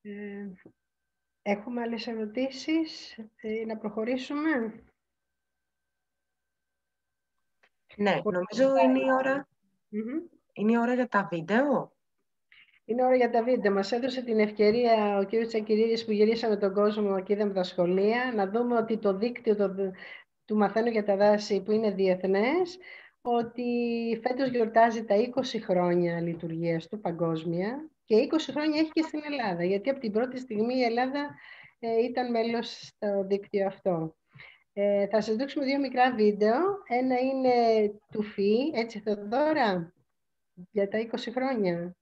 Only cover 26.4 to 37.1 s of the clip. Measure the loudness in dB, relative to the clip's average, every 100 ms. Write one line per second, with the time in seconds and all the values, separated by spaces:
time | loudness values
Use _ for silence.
26.4 | -8 -4 -2 -2 -4 -8 -6 -2 -2 -2
27.4 | -2 -4 -4 -6 -12 _ _ 2 4 0
28.4 | -2 -2 -2 0 0 0 -2 -6 -6 -4
29.4 | -4 -2 0 0 -2 -4 -2 -2 -2 -6
30.4 | -8 -2 -2 0 0 0 -2 -2 -6 -10
31.4 | -20 -20 -20 _ -2 0 0 -2 -2 -2
32.4 | 0 -2 -6 -12 -18 _ -4 -2 -2 -4
33.4 | -2 -2 -2 -2 -2 -2 -4 _ _ -20
34.4 | -20 -20 _ -2 0 2 2 0 0 -2
35.4 | -2 -4 -2 0 0 2 2 4 2 4
36.4 | 2 2 0 -2 -2 -2 0